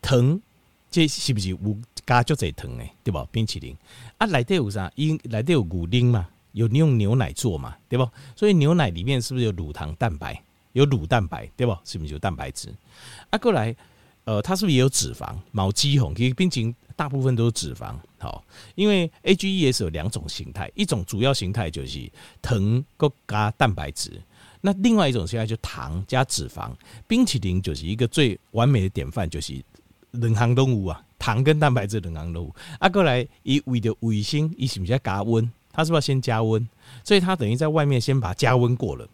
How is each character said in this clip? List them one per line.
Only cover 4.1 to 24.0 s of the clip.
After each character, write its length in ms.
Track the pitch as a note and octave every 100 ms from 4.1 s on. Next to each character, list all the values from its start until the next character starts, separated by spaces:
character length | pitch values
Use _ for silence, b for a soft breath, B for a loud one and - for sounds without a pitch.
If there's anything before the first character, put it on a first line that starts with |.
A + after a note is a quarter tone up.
| B
啊， 80 | A3
里 60 |
面 120 | D3+ A#2
有 200 | F#3+ G#2+
啥？ 200 | G2 F#2
因-， 240 | - D#3 D#3
里 60 | B2
面 140 | A2 C3+
有 160 | E3
牛 220 | F2 F2+ E2+
奶 160 | B2
嘛， 260 | B2 A2+ F2+ _ _
有 140 | - A2+
用 280 | B2 D#3+ A#2+
牛 180 | G2+ A2
奶 160 | E2+
做 260 | C#2+ B2 D#2+
嘛， 180 | C2+ - _
对 100 | B2
吧？ 120 | B2 B B -
所 120 | G#3
以 40 |
牛 200 | F#3 C#3+
奶 160 | F3 B2+
里 120 | E2
面 180 | G#2 C3+
是 140 | A#2
不 60 | B2+
是 60 | A2+
有 60 |
乳 200 | F2+ D#2
糖 220 | C#2+ D2+ E2
蛋 200 | A#2+ D2+
白？ 240 | D#2+ - _ _ _
有 120 | B2+
乳 220 | C#3+ B2+ D2+
蛋 200 | B2 E2
白， 220 | - A1 -
对 100 | B2
吧？ 140 | G2
是 140 | - F2+
不 80 | D2+
是 60 |
有 60 | D#2
蛋 160 | G2
白 160 | D#2 C2+
质？ 220 | - - - B B B B B
啊， 80 | A3
过 140 | A#3+
来， 220 | E3+ A2 A2+ b b b b
呃， 160 | - G#2+
它 120 | -
是 100 | F#3
不 60 | G3+
是 40 |
也 60 | C3
有 80 | C3+
脂 240 | - -
肪？ 200 | - - F#2 -
毛 220 | G2+ F#2+
鸡 260 | - C#3+ C#3+
红， 160 | G2+
其 140 | E2 B2
实 60 |
冰 140 | A#2+ F3+
淇 120 | B2+
淋 140 | A2+ A#2+ _
大 140 | - D3+
部 120 | C3+
分 140 | C3
都 120 | A#2+ A#2
是 60 |
脂 220 | G#2+ D2
肪， 200 | B1 G1+ C#2 - _
好， 260 | - - - B B
因 140 | - G#3
为 220 | G3 E3+ b
A 120 | -
G 240 | F#3+ F#3+ F#3+
E 140 | C#3+
S 100 | B2
有 80 | F2+
两 180 | D#2+ F2
种 160 | - D2+
形 240 | - B1+
态， 180 | - D2
一 100 | -
种 200 | G3+ A2+
主 160 | F2+ G2+
要 140 | B2+
形 180 | C3+ F2+
态 180 | A2 F2
就 140 | D2+
是 260 | C#2 C#2 - B B B
糖 440 | - G#2+ G2+ A#2+ C#3+ _
跟 140 | D3 - -
加 240 | G#2 G#2
蛋 200 | - C3
白 180 | F#2+ D2
质， 220 | -